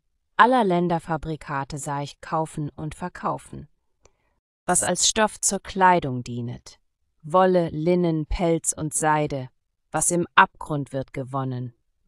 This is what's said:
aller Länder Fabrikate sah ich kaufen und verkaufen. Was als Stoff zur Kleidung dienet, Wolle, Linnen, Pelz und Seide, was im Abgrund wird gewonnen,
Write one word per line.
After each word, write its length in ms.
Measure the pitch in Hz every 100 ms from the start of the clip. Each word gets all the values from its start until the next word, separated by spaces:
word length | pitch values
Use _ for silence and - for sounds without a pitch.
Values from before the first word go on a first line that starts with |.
| _ _ _ -
aller 280 | 226 254
Länder 340 | 202 175 175 170
Fabrikate 800 | - 160 160 156 - 139 139 151
sah 240 | 151 143
ich 180 | 143 -
kaufen 500 | - 160 160 - 147
und 260 | - 156 -
verkaufen. 720 | 180 - 202 143 - 135 143 _ _ _ _ _ _ _ _ _
Was 180 | - 180
als 260 | - 175 -
Stoff 320 | 220 214 -
zur 200 | - 196
Kleidung 640 | - 190 185 175 143 127
dienet, 560 | 123 120 120 123 - - _ _ _ _
Wolle, 460 | 156 185 190 180 165
Linnen, 580 | 151 160 180 175 160 151
Pelz 460 | - 170 165 -
und 220 | - 156
Seide, 540 | - 156 151 151 139 127 _ _ _ _
was 180 | 151 -
im 160 | 175 -
Abgrund 580 | - - - - 147 135
wird 220 | 135 131
gewonnen, 580 | 143 123 135 131 123 123 _ _ _